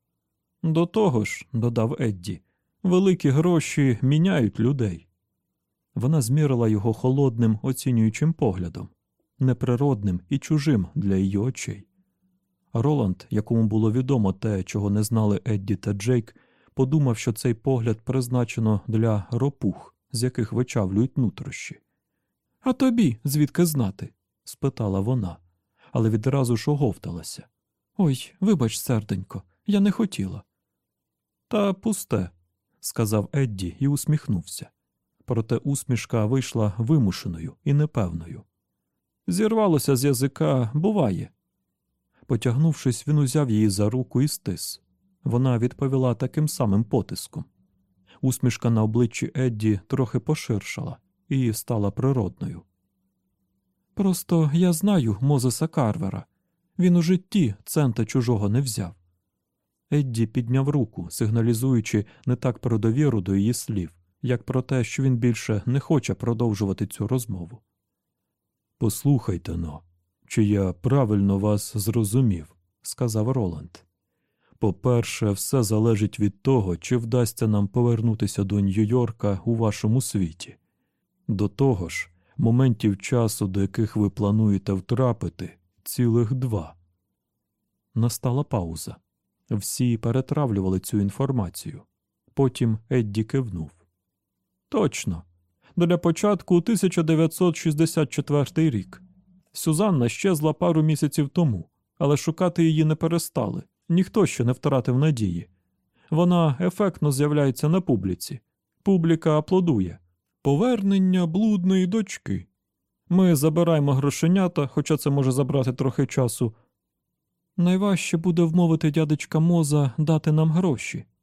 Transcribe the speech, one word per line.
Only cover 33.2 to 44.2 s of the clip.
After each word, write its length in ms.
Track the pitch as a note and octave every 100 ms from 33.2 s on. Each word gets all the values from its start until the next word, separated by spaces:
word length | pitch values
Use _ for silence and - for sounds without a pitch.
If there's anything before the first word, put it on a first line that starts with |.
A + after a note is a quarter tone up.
| G2 C#3+
Едді 400 | C3+ G2 F#2 -
і 80 | C3+
усміхнувся. 840 | C#3+ - D3+ - G2 - - - _ _ _ _ _ -
Проте 320 | A#2 A2 A#2+
усмішка 680 | - C#3 - A#2+ - A#2 G#2+
вийшла 480 | C3+ B2+ A#2 G#2+ G2
вимушеною 760 | A2+ D#3 G#2+ F2+ - E2 E2 -
і 100 | -
непевною. 720 | C#3+ D3+ - F#2 E2 E2+ - - _ _ _ _ _ _ _ -
«Зірвалося 680 | F3+ G#3+ A3 G#3 D#3 - A#2+
з 100 | C#3+
язика, 640 | B2 C3+ - D#3 C3+ A2+
буває». 560 | C#3+ F#3 G#3 B2+ F2 - _ _ _ _ _ _ _ _ _ _
Потягнувшись, 840 | A#2 B2+ A#2+ D#3+ D3+ C3+ A#2 -
він 100 | D3+
узяв 320 | C#3 D3+ C#3
її 200 | G#2+ G#2+
за 200 | F#2+ G#2
руку 320 | B2+ B2+ B2